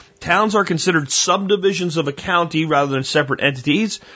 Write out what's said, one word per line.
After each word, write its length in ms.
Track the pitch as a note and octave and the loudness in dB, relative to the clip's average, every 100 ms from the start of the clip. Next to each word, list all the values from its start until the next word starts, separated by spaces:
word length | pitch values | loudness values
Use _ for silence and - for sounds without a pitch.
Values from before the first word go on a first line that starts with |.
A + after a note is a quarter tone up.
| - - | -20 -10
Towns 380 | - F3 G#3+ G#3 | 0 2 2 2
are 80 | |
considered 440 | F#3+ E3 - E3 C#3 | 0 0 2 0 0
subdivisions 880 | - - F#3+ F#3+ G3+ G3 F3 F3+ D#3+ | -2 0 0 0 0 0 0 -2 -2
of 100 | C#3+ | -4
a 40 | |
county 520 | C#3 - F3 E3+ D#3+ | -4 -2 0 0 -2
rather 260 | D#3+ D3 C#3+ | 2 2 2
than 140 | C3+ | -2
separate 400 | C3+ D3+ C#3 C#3 | 0 0 0 0
entities. 560 | C#3 C3 C3 E3 A3 - - | -2 0 0 0 0 -6 -14